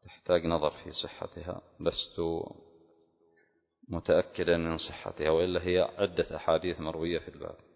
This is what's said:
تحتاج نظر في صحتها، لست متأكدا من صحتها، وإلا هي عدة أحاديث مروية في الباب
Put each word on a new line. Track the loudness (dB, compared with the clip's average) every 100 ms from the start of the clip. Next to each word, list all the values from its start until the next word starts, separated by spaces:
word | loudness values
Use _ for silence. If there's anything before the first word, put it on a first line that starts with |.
تحتاج | -20 -14 2 2 4
نظر | 2 2
في | -2 -10
صحتها، | -8 -8 -8 -10 -10 -10 -10 -12 _
لست | -2 0 -6 -4 -2 -2 -6 -12 -20 -20 _ _ _ _ _ _ _ _ _ _ -8
متأكدا | -6 4 4 4 -2 2 4
من | 2 0
صحتها، | -2 -4 -10 -2 2
وإلا | 4 4 0
هي | 2 2 2 0
عدة | -2 0 -2 -2
أحاديث | 2 2 2 -4
مروية | -6 -4 -2 -2
في | -4
الباب | -12 -12 -14 -20